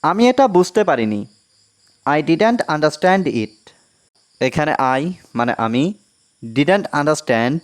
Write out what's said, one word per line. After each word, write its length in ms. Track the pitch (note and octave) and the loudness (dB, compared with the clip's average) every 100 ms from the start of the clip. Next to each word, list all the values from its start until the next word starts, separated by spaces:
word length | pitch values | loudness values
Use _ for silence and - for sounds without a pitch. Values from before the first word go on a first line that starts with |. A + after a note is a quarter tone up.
| D3+ | -2
আমি 120 | F#3+ A#3+ | 2 2
এটা 120 | B3 C4+ F3+ | 4 4 4
বুঝতে 260 | F3+ - G3 | 2 0 0
পারিনি। 320 | C3+ A2 G#2 G2+ _ _ _ _ _ _ _ - D3 | 0 0 -4 -8 _ _ _ _ _ _ _ -2 0
I 20 | D#3 | 0
didn't 300 | D#3+ G#3+ A#3+ - | 2 2 0 -2
understand 500 | D3+ D3+ - F#3 F#3+ E3+ A#2 | 0 -2 0 0 2 0 -2
it। 140 | G#2+ _ - _ _ _ _ _ _ _ C3 | -6 _ -20 _ _ _ _ _ _ _ -2
এখানে 260 | D#3 D3+ - C3 C3 | 0 -2 0 0 0
I 20 | D#3+ F3+ _ A#2+ | -4 -8 _ -4
মানে 140 | A#2+ A#2 A2+ | -4 -2 -2
আমি, 180 | A#2+ D#3+ G#3 _ _ _ _ A#2 A#2 | 0 -2 -4 _ _ _ _ -8 -2
didn't 300 | C#3+ G3 - D3 | 2 0 0 -2
understand 580 | D3 D3+ - A#2 A#2+ D#3 | 0 -2 0 0 0 -2